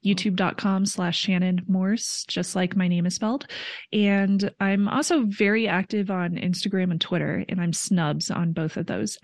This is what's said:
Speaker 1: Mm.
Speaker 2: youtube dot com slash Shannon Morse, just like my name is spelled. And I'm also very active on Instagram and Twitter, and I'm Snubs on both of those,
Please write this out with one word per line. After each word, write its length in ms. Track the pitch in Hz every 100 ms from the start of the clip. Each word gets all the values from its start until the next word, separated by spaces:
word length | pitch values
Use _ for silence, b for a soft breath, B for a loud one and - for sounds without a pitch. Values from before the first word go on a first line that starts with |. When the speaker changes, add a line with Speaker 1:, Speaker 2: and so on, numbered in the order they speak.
Speaker 1:
Mm. 100 | 196
Speaker 2:
youtube 220 | 190 208 180
dot 220 | 180 -
com 260 | 202 190
slash 340 | 196 - 175 165
Shannon 440 | - 185 185 180 180
Morse, 560 | 185 190 233 - - -
just 280 | - 180
like 220 | 185 180 190
my 100 | 180
name 180 | 175 175
is 80 |
spelled. 320 | - 220 269 - B B B B
And 580 | 214 202 196 196 196 196 -
I'm 280 | 196 196 202
also 360 | 262 302 330
very 420 | 220 202 202 214 220
active 420 | 180 185 214 196
on 220 | 185 175 175
Instagram 540 | 180 180 202 190 180
and 100 | 170
Twitter, 440 | - 175 151 - 180
and 120 | 185
I'm 120 | 175
Snubs 580 | 160 - 185 151 147 -
on 220 | - 170
both 240 | 165 160 -
of 100 | 170
those, 300 | 185 208 -